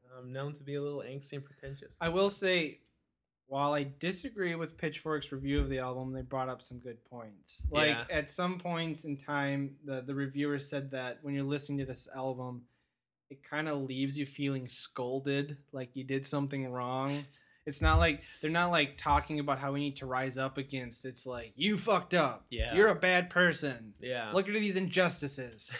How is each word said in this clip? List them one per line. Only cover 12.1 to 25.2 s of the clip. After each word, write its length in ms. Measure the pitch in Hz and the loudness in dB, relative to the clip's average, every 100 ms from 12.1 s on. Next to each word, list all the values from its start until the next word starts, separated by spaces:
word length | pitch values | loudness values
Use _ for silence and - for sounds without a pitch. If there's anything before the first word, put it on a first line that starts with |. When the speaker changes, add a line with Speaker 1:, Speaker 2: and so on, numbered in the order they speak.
| 131 | -6
Speaker 2:
album, 480 | 131 127 127 123 120 _ _ _ _ _ - | -4 -4 -6 -10 -14 _ _ _ _ _ -20
it 180 | 139 - | -20 -8
kinda 280 | 151 156 143 | -4 -2 -2
leaves 420 | 135 131 139 139 | -2 -2 -2 -2
you 80 | 139 | -6
feeling 420 | - 139 135 123 | -2 -2 -2 -2
scolded, 920 | - - - 123 135 139 139 147 143 - | -4 -2 -4 -4 -2 0 0 0 -6 -12
like 240 | 135 127 135 | -10 -8 -8
you 80 | |
did 220 | 131 135 135 | -2 -2 0
something 460 | 147 139 139 131 | 0 0 -2 -2
wrong. 540 | 123 123 131 135 143 139 - _ _ - | -2 -2 0 0 -2 -6 -16 _ _ -6
It's 160 | 139 | 2
not 160 | 160 160 | 6 8
like, 260 | 165 143 - - | 8 4 -4 -4
they're 100 | 156 | 0
not, 200 | 170 175 | 2 4
like, 260 | 170 143 - | 4 4 2
talking 420 | 147 147 - 151 | 4 4 4 -2
about 180 | 143 135 | 0 0
how 140 | 139 | 0
we 80 | 143 | 0
need 160 | 143 139 | -2 -4
to 80 | 135 | -2
rise 320 | 127 131 127 | -2 0 -2
up 200 | 135 139 | -4 -2
against. 480 | 135 135 123 113 131 | -6 -6 -6 -8 -10
It's 200 | 120 131 | -8 -8
like, 280 | 120 117 117 | -8 -10 0
"You 220 | 190 208 | 2 2
fucked 360 | 226 185 180 | 4 2 4
up. 320 | 175 143 113 - | 4 4 0 -8
Speaker 1:
Yeah. 260 | 117 113 160 | -4 2 8
Speaker 2:
You're 140 | 214 | 8
a 60 | 165 | 8
bad 340 | 180 180 180 | 6 6 4
person. 640 | 180 180 151 147 120 110 - | 6 6 6 -2 -4 -10 -12
Speaker 1:
Yeah. 320 | 123 123 110 | -6 -4 0
Speaker 2:
Look 160 | 180 196 | 2 2
at 40 | 208 | 2
these 200 | 208 185 | 2 0
injustices." 1000 | 185 185 175 - | 2 4 2 2